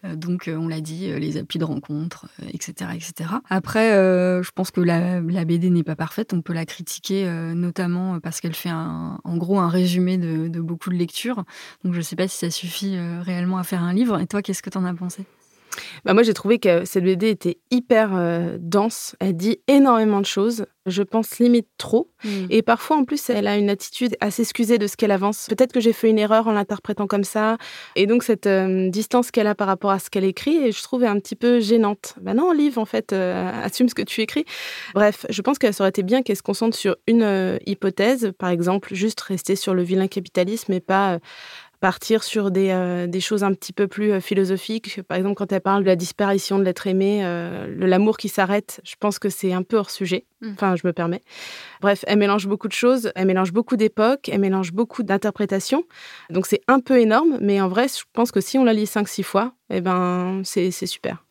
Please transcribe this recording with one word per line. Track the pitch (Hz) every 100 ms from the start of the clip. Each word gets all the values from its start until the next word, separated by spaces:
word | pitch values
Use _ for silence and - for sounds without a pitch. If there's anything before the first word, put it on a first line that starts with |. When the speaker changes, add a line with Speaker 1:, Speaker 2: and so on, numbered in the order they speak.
Speaker 1:
Euh, | 196
donc, | 160 165 180 175
euh, | 160
on | 165
l'a | 160
dit, | 156 160 190
euh, | 156
les | 147 147
applis | - 160
de |
rencontres, | 156 139 - 147 165 - - -
euh, | -
et | 175
cetera, | - - 180
et | 170
cetera. | 165 - 165 214 -
Après, | 190 - 220 220
euh, | 202 185 180 180 180
je | 180
pense | - 185
que | -
la, | 175 170 180 180
la | 165 180
B | 165
D | 170 180
n'est | 175
pas | 156 156
parfaite. | 160 - 220
On | 180
peut | -
la | 170
critiquer, | 160 - 170 - - 196 190
euh, | 165 165
notamment | 170 175 170 180 180 185 175
parce | 170 170
qu'elle | 170
fait | 165 175
un, | 165 160 165 165 -
en | - 170
gros | 170 196
un | 170
résumé | 180 180 180 180 185
de, | 170 160 165
de | 165
beaucoup | 165 170 -
de |
lectures. | 180 170 - 233 240 - - - -
Donc, | 185
je | 175
sais | 160 170
pas | 185
si | -
ça | 170
suffit, | 165 175 - 196 190
euh, | 170 170
réellement | 180 180 180 185
à |
faire | 180 180
un | 170
livre. | 180 247 196
Et | 180
toi, | 202
qu'est-ce | 202 190
que | -
t'en | 190
as | 180
pensé ? | 170 180 - 190 _ _ _ _ - - - -
Speaker 2:
Bah, |
moi, | 196
j'ai | 233
trouvé | 202 196 233
que | 208 170 185
cette | 196
B | 180 185
D | 220
était | 208 175 170 _
hyper, | 247 247 226 220
euh, | 185 170 170 170 175
dense. | 170 202 214 - - -
Elle | 190 165
dit | 196 - -
énormément | 277 277 233 220 202
de | 202
choses. | - 214 233 202 _ -
Je | 185
pense | 196 226 220 -
limite | 240 240 - _
trop. | - 226 349 _
Speaker 1:
Mm. | 214 202 185
Speaker 2:
Et | 226
parfois, | 226 233 - 311
en |
plus, | 254 294 -
elle | 220 208
a | 208
une | 202
attitude | 202 - - 247 -
à | 208
s'excuser | - 233 - 220 233
de | 202
ce | -
qu'elle | 208
avance. | 196 202 214 -
Peut-être | 220 254
que | 262
j'ai | 226
fait | 220 226
une | 220
erreur | 208 220 226
en |
l'interprétant | 208 202 208 - 208 202
comme | 202
ça. | 196 214 214 226 - - -
Et | - 202
donc, | 240
cette, | 233 220 202
euh, | 190 190 185 185
distance | 185 220 247 247
qu'elle | - 208
a |
par | 208 196
rapport | 190 202
à | 196
ce | -
qu'elle | 202
écrit, | 190 185 - 320
et | 262
je | 208
trouve | - 254
un | 240 202
petit | - 208
peu | 240 240
gênante. | 208 226 214 202 - -
Bah | 185
non, | 214 359
Liv, | 311 294 240
en | 220
fait, | 226 226
euh, | 190 185 180 185 -
assume | - - 247
ce |
que | -
tu | 202 -
écris. | 220 302 311 - - - -
Bref, | 196 208 208 -
je | 202
pense | 202 285
que | 240
ça | 196
aurait | 190
été | 190
bien | 185 254
qu'elle | 247 202
se |
concentre | - 202 226
sur | 220 202 185 -
une, | 233
euh, | 214 196 185 190 -
hypothèse. | 196 196 190 202 262 226 185
Par | 185
exemple, | 175 175 196 -
juste | 190 214 -
rester | - 190 - 196
sur | -
le | 185
vilain | 175 185 190
capitalisme | 196 180 - 180 220 -
et | 185
pas, | - 190 196
euh, | 170 - - - - - _
partir | 190 185 - 220
sur | - 220 196
des, | 185 190
euh, | 185 180 175 175
des | 185
choses | 180 214
un | 196
petit | 190 -
peu | 190 202
plus, | - 208
euh, | 196
philosophiques. | - 196 190 190 - 220 208 -
Par | 180 180
exemple, | 190
quand | 202 196
elle | 196
parle | 196 196
de | 190
la |
disparition | 185 180 - 202 196 - 196
de |
l'être | 190 180 196
aimé, | 190 196 208
euh, | 185 175 170 175 - -
de |
l'amour | 185 180 214 220
qui | 202
s'arrête, | - 190 202 202 -
je | - -
pense | 208 196
que | 202
c'est | - 190
un | 180
peu | 185 226
hors | 196
sujet. | - 185 180 _ _
Speaker 1:
Mm. | 226
Speaker 2:
Enfin, | 202 196
je | 175 180
me |
permets. | 170 170 180 _ - - - - -
Bref, | 202 202 -
elle | 208
mélange | 202 208 196
beaucoup | 202 214
de |
choses, | - 240 262 226
elle | - 190
mélange | 185 185
beaucoup | 185 233 240
d'époques, | 214 214 220 269 -
elle | 202
mélange | 196 190 180
beaucoup | 180 233 -
d'interprétations. | 202 196 208 - 202 196 - 277 349 - - - -
Donc, | 170 185
c'est | 202 -
un | 262
peu | 247 262
énorme, | 220 226 330 277
mais | 202 196
en | 190
vrai, | 185 262
je | - -
pense | - 240
que | 202
si | 190 269
on |
la | 254
lit | 220 214
cinq, | 220 202
six | -
fois, | 190 196 233 _ _
eh | 190
ben, | 180 185 180 180 180 190
c'est, | 190 - 180
c'est | 175 180
super. | - - 175 _